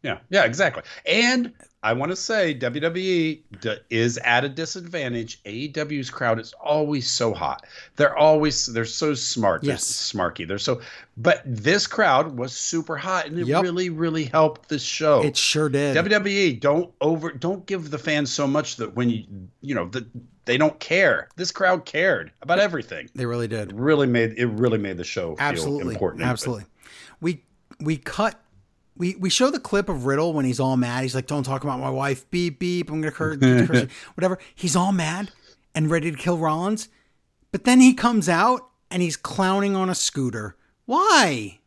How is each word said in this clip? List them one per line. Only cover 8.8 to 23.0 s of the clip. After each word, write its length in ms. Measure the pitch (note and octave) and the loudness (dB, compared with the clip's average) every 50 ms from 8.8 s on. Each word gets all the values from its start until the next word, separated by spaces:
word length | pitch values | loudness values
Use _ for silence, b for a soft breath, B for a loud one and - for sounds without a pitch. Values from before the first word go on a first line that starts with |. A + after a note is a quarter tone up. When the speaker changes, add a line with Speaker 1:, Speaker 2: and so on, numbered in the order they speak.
| A2+ | -4
Speaker 1:
so 300 | A2 - - D#3+ D3+ D3 | -4 -4 -4 -2 -2 -2
smart. 480 | B2+ - - - B2 A2 G2 F2 D#2 | -2 -4 -4 -2 0 2 2 2 2
They're 100 | - C#3 | 0 -4
Speaker 2:
Yes. 120 | - - - - - - - - | -4 -2 -4 -6 -4 -4 -6 -6
Speaker 1:
smarky. 340 | - G#2 F#2 E2+ - - F2 | -2 -2 -2 -2 -2 -6 -8
They're 120 | D#2+ G2 G#2 | -6 -6 -4
so, 240 | - - B2+ B B B B B B B _ | -2 -2 -2 B B B B B B B _
but 260 | - A2+ F3 D#3+ - - | 0 2 2 2 2 0
this 400 | C3+ B2 G#2+ G#2 D3 F3+ G3+ G3 | -8 -8 -2 2 2 2 2 0
crowd 500 | - - - G#3+ E3+ C3+ C3 D#3 E3 C3+ A#2+ | -2 0 2 2 4 4 4 2 0 -4 -8
was 140 | B2 C3 - | -8 -8 -6
super 440 | - - - - E3 D#3 - D#3+ C#3+ | -8 -6 -4 -4 -4 -4 -4 -8 -8
hot, 280 | C#3+ F#3+ F#3 F3+ D#3+ | -4 -4 -4 -4 -4
and 120 | D3+ D#3 E3+ | -4 -6 -6
it 80 | - | -2
Speaker 2:
Yep. 160 | B2 C#3+ E3+ | 0 0 0
Speaker 1:
really, 260 | F#3+ F3+ E3+ F3+ F#3 F3+ | 0 0 -2 -2 -4 -4
really 360 | E3 D#3 E3+ E3 D#3+ D#3+ D3+ | -2 -2 -2 -2 -2 -2 -4
helped 440 | B2+ - D#3+ D#3 D#3 D#3 - _ _ | 0 4 4 4 4 2 -4 _ _
this 140 | D#3 C#3 | -6 -6
show. 400 | - - - - D#3 D3+ D3 B2 | -4 -6 -4 0 4 4 6 6
Speaker 2:
It 160 | D3+ D3 - - | 4 2 2 0
sure 320 | - - - D3+ D#3 D3 | 0 0 2 2 0 2
did. 240 | C3 D#3+ D3 C#3+ C3+ | 2 2 2 2 2
Speaker 1:
W 160 | D#3 E3+ G3+ | 2 2 4
W 280 | G#3+ G#3+ G3 G3+ G3 G3+ | 2 2 2 2 2 2
E, 140 | G3 E3+ | 2 2
don't 400 | B2+ G#2+ - C#3+ C#3+ E3 F3 E3+ _ _ | 2 2 2 2 2 2 0 -4 _ _
over, 320 | C#3 D3+ E3 D#3 D3+ E3 | 0 0 0 0 -2 -8
don't 320 | D3 B2+ E3 E3+ G3 F#3+ F#3 | -8 -4 -4 -4 -4 -4 -6
give 260 | - G3 F#3 D#3+ D3+ | -6 -6 -6 -6 -8
the 80 | C#3+ C#3+ | -10 -6
fans 320 | - D#3+ D3+ D3 D3 B2+ | -2 0 0 0 0 -2
so 160 | - - C#3+ | -2 -2 0
much 300 | C3+ C#3 D3+ - - - | 2 2 0 0 -2 -6
that 180 | - A2+ G#2+ - | -8 -8 -6 -2
when 140 | A#2 B2 A#2+ | 0 0 0
you, 160 | A#2 A2 G#2 - G2+ G2 F#2 F#2 _ _ | 0 -2 -6 -12 -16 -16 -16 -18 _ _
you 120 | - C3+ C#3 | -8 -4 -4
know, 140 | G#2 F2 F2+ | -4 -4 -4
that 160 | G#2 B2+ A#2 A2 _ B2 - - _ _ _ | -6 -8 -10 -8 _ -18 -18 -18 _ _ _
they 100 | - A#2+ | 0 2
don't 240 | C3 D3+ D#3 - - | 2 2 2 0 -4
care. 480 | - - D#3+ F#3 G3 D#3 G#2+ D2+ - - _ | -4 -2 0 2 4 4 2 0 -4 -10 _
This 160 | - F3+ F3 | -8 -8 -8
crowd 320 | - - G3 F#3 F#3 E3+ - | -4 0 2 2 2 0 -2
cared 480 | - - D3+ F3 F#3+ D#3 A#2+ E3 - _ _ | -6 -4 -2 0 0 0 0 -4 -10 _ _
about 160 | - C3 E3+ F#3 | -2 0 2 2
everything. 500 | G#3 G#3 E3+ C#3+ A2 - - D#2 | 2 0 0 -6 -8 -8 -12 -12